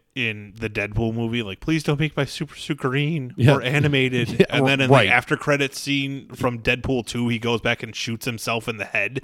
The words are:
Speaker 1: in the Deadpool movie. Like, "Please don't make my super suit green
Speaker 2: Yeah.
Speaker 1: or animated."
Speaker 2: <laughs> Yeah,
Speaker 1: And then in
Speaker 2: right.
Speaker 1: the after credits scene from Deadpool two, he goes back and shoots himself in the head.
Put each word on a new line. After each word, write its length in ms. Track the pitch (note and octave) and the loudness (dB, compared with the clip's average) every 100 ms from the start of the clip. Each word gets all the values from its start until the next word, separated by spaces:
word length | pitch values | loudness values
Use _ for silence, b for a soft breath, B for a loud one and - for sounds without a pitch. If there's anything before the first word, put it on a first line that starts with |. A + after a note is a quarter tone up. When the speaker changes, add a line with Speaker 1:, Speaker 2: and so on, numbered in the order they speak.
| _ - | _ -6
Speaker 1:
in 380 | A#2 G#2 G#2 A2 | -4 -4 -12 -8
the 120 | A2 | -6
Deadpool 440 | G#2+ G#2 G#2+ A2+ | -4 -4 0 0
movie. 300 | A2+ A#2 A#2+ | 0 -2 -2
Like, 160 | G#2 F#2+ | -4 -6
"Please 240 | - D#3+ | -2 0
don't 160 | D#3 C#3+ | 0 0
make 160 | D#3 - | 0 -2
my 80 | |
super 320 | C#3 - D3+ - | -4 -6 -10 -8
suit 220 | - D#3 | -8 -4
green 560 | C3+ C3+ D3 E3 B2+ C3 | -2 0 0 -2 -4 2
Speaker 2:
Yeah. 200 | A#2+ C3+ | 4 4
Speaker 1:
or 60 | |
animated." 680 | B2 C#3+ D3 C#3 C3 B2 A#2 | 2 2 2 2 2 0 0
Speaker 2:
<laughs> 100 | A#2 | 2
Yeah, 60 | F#3+ | 4
Speaker 1:
And 140 | B2 C3 | 4 2
then 140 | C3+ | 4
in 100 | C3 | 6
Speaker 2:
right. 180 | C3+ G#2 | 6 8
Speaker 1:
the 60 | |
after 220 | A#2+ - D3+ | 4 2 -2
credits 460 | - C#3+ C#3 - | 0 0 0 -4
scene 480 | C#3 C#3 C#3 C#3 - | -2 -2 -2 -6 -12
from 300 | C3 B2+ A#2 | -4 -2 0
Deadpool 460 | A2+ B2 C3 C3 - | -2 -2 0 -2 -2
two, 200 | A#2+ A#2+ | -2 0
he 120 | A#2 | 0
goes 200 | A#2+ A#2 | 0 0
back 240 | A#2 A#2 | 0 -2
and 100 | A2+ | -6
shoots 320 | G#2 - A2+ C3+ | -8 -6 -4 -6
himself 440 | A2+ - A#2 B2 | -4 -4 -2 -4
in 80 | A2 | -6
the 80 | G2 | -4
head. 340 | G#2+ G2+ C3 | -2 -2 -6